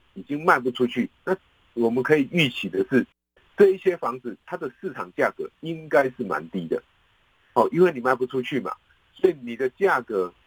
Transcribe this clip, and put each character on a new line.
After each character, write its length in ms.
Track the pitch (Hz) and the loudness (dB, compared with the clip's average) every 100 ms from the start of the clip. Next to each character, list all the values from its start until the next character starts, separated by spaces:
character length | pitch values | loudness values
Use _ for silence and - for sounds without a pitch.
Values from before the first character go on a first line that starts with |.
| _ | _
已 80 | - | -18
经 220 | - 147 165 | -10 -4 2
卖 140 | 156 | 2
不 100 | 123 | 0
出 140 | 123 123 | -2 -2
去， 240 | 123 101 _ | -2 -6 _
那 120 | - 190 _ _ _ | -6 -6 _ _ _
我 160 | - 117 | -2 0
们 140 | 120 | 0
可 140 | 131 151 | 2 2
以 100 | 135 | 2
预 180 | 175 143 | 0 0
期 180 | - 95 | 0 -6
的 180 | 92 98 | -4 0
是， 160 | 127 - _ _ _ _ - | 0 0 _ _ _ _ 4
这 140 | 202 | 6
一 80 | 190 | 6
些 180 | 185 175 | 0 -2
房 240 | 135 127 | -4 -6
子 160 | 123 98 - | -10 -14 -12
它 120 | 185 | -10
的 140 | 151 - | -10 -8
市 100 | 190 | -10
场 180 | 127 90 - | -10 -10 -2
价 160 | 120 | -2
格 180 | - - _ | -2 -12 _
应 260 | 160 165 156 | -10 -10 0
该 160 | 151 135 | 2 2
是 120 | 131 | -2
蛮 240 | 104 76 82 | -6 -6 -6
低 180 | 95 82 | -8 -4
的， 140 | - _ _ _ _ _ _ _ | -6 _ _ _ _ _ _ _
哦， 160 | - 110 | 2 2
因 100 | 156 | 4
为 100 | 180 | 2
你 80 | 139 | 2
卖 160 | 120 135 | -2 0
不 100 | 127 | -2
出 160 | - | -4
去 180 | 123 139 | -4 -4
嘛， 120 | 92 - _ _ _ | -6 -10 _ _ _
所 160 | _ 185 | _ 0
以 60 | 156 | 0
你 140 | 120 117 | -6 -4
的 140 | 131 | -4
价 320 | - 190 151 | 0 0 0
格 320 | 117 104 90 - | -2 -2 -4 -6